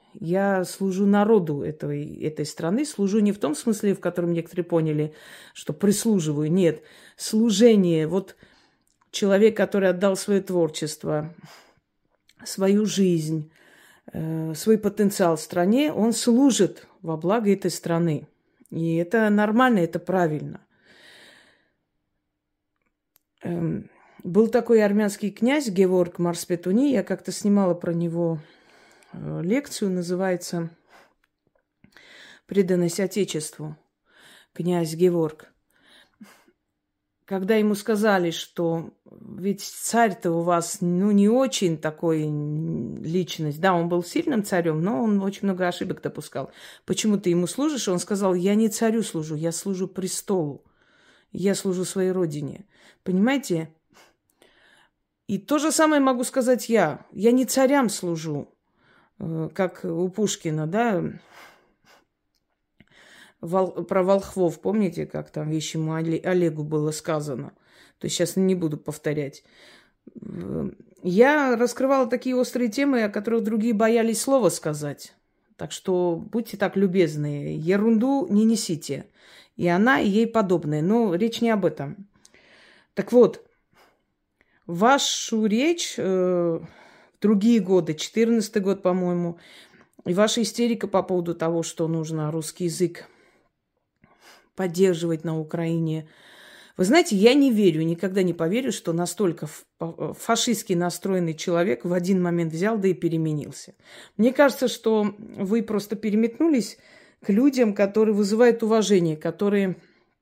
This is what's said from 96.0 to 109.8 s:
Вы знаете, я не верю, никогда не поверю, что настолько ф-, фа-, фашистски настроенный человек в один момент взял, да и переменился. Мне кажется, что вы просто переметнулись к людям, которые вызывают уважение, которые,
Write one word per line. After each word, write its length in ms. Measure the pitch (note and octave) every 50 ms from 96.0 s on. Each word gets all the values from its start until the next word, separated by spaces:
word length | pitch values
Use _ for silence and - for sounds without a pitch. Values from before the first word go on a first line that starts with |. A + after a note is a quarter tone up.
| D#3 - - - - - - - - - - - - - _ -
Вы 80 | F#3
знаете, 300 | F#3 C#4 F4 E4+ - A3
я 180 | F#3 G3+ A#3+ C4+
не 180 | D4 C#4 C4+
верю, 320 | A3+ G#3 G#3 F3+ D#3 D#3 D#3+
никогда 400 | E3 E3+ E3 - F#3+ F#3 G3+ F#3
не 100 | F3 E3
поверю, 380 | E3+ E3 E3 G3+ B3 C4 B3+
что 220 | G3+ - - F3+ E3
настолько 520 | E3+ F3 E3+ - - G#3 F3 D#3 - D#3
ф-, 200 | D3+ - - - _ _ _
фа-, 340 | - E3 E3 - - - -
фашистски 600 | - - - A3+ A3+ - B3+ A3 G#3 - - F#3
настроенный 600 | F3 F3 F3 E3+ - - G3 F#3+ F#3 F3 E3 D#3
человек 520 | D#3 - F#3+ E3+ E3+ F3 G3+ A#3+ - -
в 80 | F3 F3
один 280 | F#3 F3 F#3 G3 F#3
момент 320 | F3+ F3 E3+ E3+ E3+ D#3+ D#3
взял, 240 | D#3+ F#3+ G#3+ A#3 G#3+
да 100 | F#3+ F#3+
и 60 | F3
переменился. 840 | E3+ - E3 E3 D#3+ D#3+ D#3 D3+ D3 C3 - C#3+ - - - - _ _ - - - - - _ -
Мне 160 | G#3+ B3+ B3+
кажется, 340 | - C#4+ C4+ - - C4 A#3+
что 480 | - - - A3+ A3 G#3+ G#3 G3+ G3+ -
вы 460 | - - - - G3+ F#3 G#3+ A#3 A3
просто 320 | A3+ G#3+ G3+ G3+ - A3+
переметнулись 800 | G#3+ A3 G#3+ G3 G#3+ A3+ A3+ A3+ - D#4 E4+ D4+ A#3+ G3 - - - _ - - - - _ _ _ -
к 40 | -
людям, 440 | G3 G#3+ C4 D4 C4 B3+ A#3+ G#3+ G3
которые 400 | - G3+ G3 G3+ G#3+ A3 G#3+ G#3+
вызывают 480 | G3+ G#3 F#3+ G#3+ A3 B3 A#3+ A3+ A#3 A3+
уважение, 520 | G#3+ A3 A3 G#3 F#3 G#3 F3+ E3+ D#3+ D#3
которые, 600 | D#3 - E3+ D#3+ - G3+ G3+ G3+ G3+ G3 F#3 E3+ -